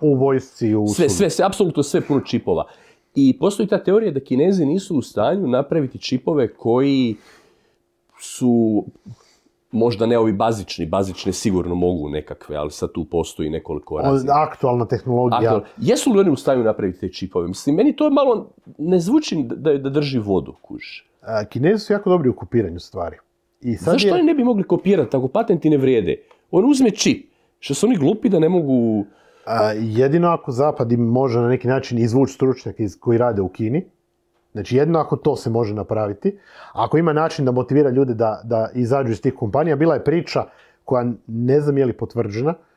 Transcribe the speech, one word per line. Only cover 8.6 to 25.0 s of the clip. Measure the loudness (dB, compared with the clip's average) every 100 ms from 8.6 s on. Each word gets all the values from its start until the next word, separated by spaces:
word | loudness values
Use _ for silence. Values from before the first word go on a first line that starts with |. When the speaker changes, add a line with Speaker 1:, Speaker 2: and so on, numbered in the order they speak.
| 2 0 -4 -12 -20 -20 _ _ _ _ _
Speaker 2:
možda | -2 0 0 0
ne | 2
ovi | 2
bazični, | 0 -2 -2 -8 -8 -4
bazične | -2 -4 -4 -6
sigurno | -4 -2 -2 -2 0
mogu | 0 -2 -4
nekakve, | -8 -10 -16 -10 -8
ali | -8
sad | -6 -8
tu | -8 -4
postoji | -4 -4 -6 -6
nekoliko | -6 -8 -10 -8 -4
Speaker 1:
O, |
Speaker 2:
razina. | 0 0 2 0
Speaker 1:
aktualna | 0 -2 -2 0 -2
tehnologija. | -4 -2 0 2 2 2
Speaker 2:
Aktual-, | 0 -4 -4
jesu | 0 0 2
li | 4
oni | 4
u | 2
stanju | 0 2
napraviti | 2 0 -4 -4
te | -8
čipove? | -8 -6 -4 -4
Mislim, | -4 -2 2
meni | 2 2
to | 0
malo | 2 2 0 -4 _ -20 -8
ne | 0 0
zvuči | 2 0 0 -4 -4
da, | -2 0 0
da | 0
drži | -2 -2 -2
vodu, | 0 0 -2 -10
kužiš. | -16 -16 -16 -20 -20 _
Speaker 1:
A, | -6 -6 -4
Kinezi | 0 2 2 0
su |
jako | -2 2
dobri | 2 2
u | -2
kopiranju | -2 -2 -2 -6
stvari. | -12 -8 -8 -10 _ _ _ _
I | -6 -4
sad | 0
Speaker 2:
Zašto | 2 4
Speaker 1:
je |
Speaker 2:
oni | 4
ne | 2
bi | 2
mogli | 2 0
kopirati | 0 0 2 2